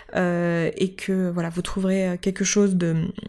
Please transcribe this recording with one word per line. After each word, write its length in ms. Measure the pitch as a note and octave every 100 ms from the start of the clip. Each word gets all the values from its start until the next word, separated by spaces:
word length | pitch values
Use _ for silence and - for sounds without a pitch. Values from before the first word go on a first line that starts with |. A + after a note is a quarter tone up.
| - -
euh, 540 | F3+ F3 F3 E3+ E3 -
et 160 | F#3
que, 360 | F#3+ - F#3+ F#3
voilà, 180 | F3 E3
vous 140 | E3+
trouverez, 460 | F3 - F#3+ F#3+ F#3
euh, 80 | F3
quelque 280 | G3 F#3+
chose 300 | F#3+ G#3 G3+
de, 320 | F#3 F3 D#3+ E3 -